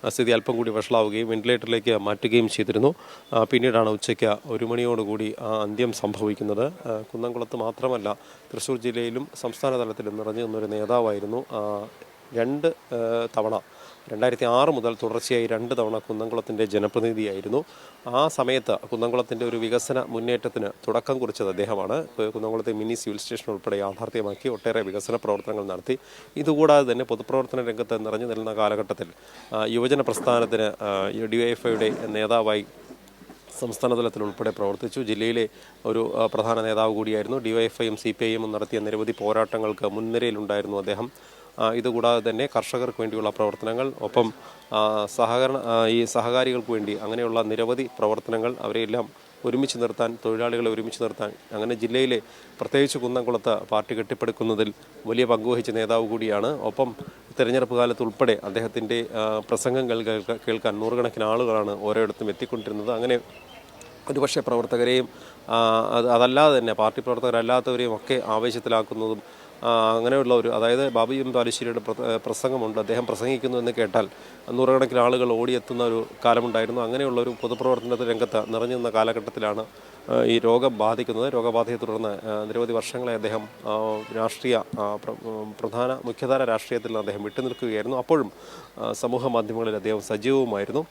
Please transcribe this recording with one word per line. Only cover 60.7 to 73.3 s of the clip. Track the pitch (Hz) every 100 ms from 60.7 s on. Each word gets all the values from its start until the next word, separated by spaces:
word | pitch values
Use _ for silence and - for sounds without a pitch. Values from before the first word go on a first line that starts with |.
| 104
നൂറുകണക്കിന് | 113 123 117 113
ആളുകളാണ് | 107 113 123 110 104 101
ഓരോയിടത്തും | 104 107 110 - 107
എത്തിക്കൊണ്ടിരുന്നത്. | 98 123 117 104 104 107
അങ്ങനെ | 113 123 120 - - - - - - - - -
ഒരുപക്ഷെ | 143 135 -
പ്രവർത്തകരെയും, | 131 120 113 120 120 127 120 - - - -
ആ, | 113 113 113 110 120
അത്, | 120
അതല്ലാതെ | 117 127 131 151 135
തന്നെ | 117
പാർട്ടി | 107 110 110
പ്രവർത്തകരല്ലാത്തവരെയും | 123 120 123 117 113 127 123 123 123
ഒക്കെ | 110 - 127 104
ആവേശത്തിലാക്കുന്നതും, | 110 120 117 107 113 107 110 110 107 - - - -
ആ, | 120 117 110 113
അങ്ങനെയുള്ള | 117 139 123
ഒരു, | 123 117
അതായത് | 113 113 123 139
ബാബു | 117 113
എം | 135 127
പാലുശ്ശേരിയുടെ | 127 117 113 120 117
പ്ര-, | 107 113 123 113 113
പ്രസംഗമുണ്ട്, | 110 131 131 110 110
അദ്ദേഹം | 107 117 117
പ്രസംഗിക്കുന്നു | 110 120